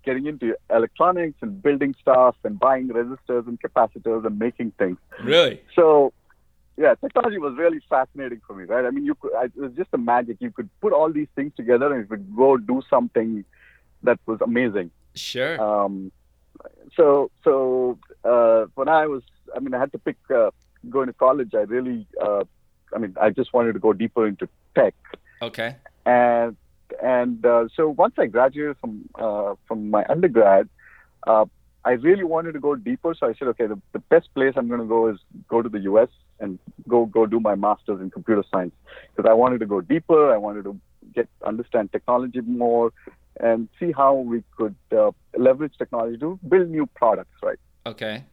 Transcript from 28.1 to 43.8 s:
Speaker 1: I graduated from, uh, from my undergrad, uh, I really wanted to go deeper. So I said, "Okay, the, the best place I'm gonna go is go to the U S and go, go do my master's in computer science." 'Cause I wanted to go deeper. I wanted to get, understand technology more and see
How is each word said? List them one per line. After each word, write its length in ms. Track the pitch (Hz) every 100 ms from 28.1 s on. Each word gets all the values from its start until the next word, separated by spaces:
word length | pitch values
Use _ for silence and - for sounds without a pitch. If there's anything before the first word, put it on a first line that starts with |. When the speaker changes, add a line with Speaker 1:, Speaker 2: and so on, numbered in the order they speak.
| -
Speaker 1:
I 80 | 139
graduated 500 | 110 131 147 151 143
from, 280 | 120 107 -
uh, 400 | - 113 104 101 98 _
from 240 | 113 104
my 140 | 104 -
undergrad, 600 | 156 175 113 101 98 - _ - - _ _ -
uh, 200 | 110 107 _ _ _
I 80 | 120
really 320 | 127 147 196
wanted 280 | 170 160 165
to 80 | 151
go 140 | 147
deeper. 400 | 139 110 131 165
So 120 | 165 131
I 60 |
said, 140 | 113 131
"Okay, 180 | - 110
the, 140 | 104 _
the 80 | -
best 320 | _ 165 _
place 180 | 139 135 131
I'm 120 | 120
gonna 160 | 120
go 240 | 110 113 113
is 100 | 98 _ - -
go 140 | 113
to 60 | 117
the 120 | 107
U 180 | 95 107
S 100 | 123 _ _ _
and 200 | 101 92 - - -
go, 200 | 120 113
go 180 | 113
do 160 | 110 113
my 140 | 107
master's 460 | 98 104 104 - 95
in 80 | 95
computer 340 | - 90 104 -
science." 240 | 98 90 _ _ - - -
'Cause 80 | 110
I 60 |
wanted 280 | 110 127 123
to 60 | 107
go 140 | 98
deeper. 500 | 85 156 - 156 147
I 60 | 110
wanted 280 | 104 104
to 140 | 98 101 _ _ -
get, 140 | - 117 _
understand 480 | - 110 123 117 101
technology 520 | 104 - 123 127 123
more 500 | 117 120 120 117 117 _ - _ _ -
and 300 | 117 113 113
see 140 | _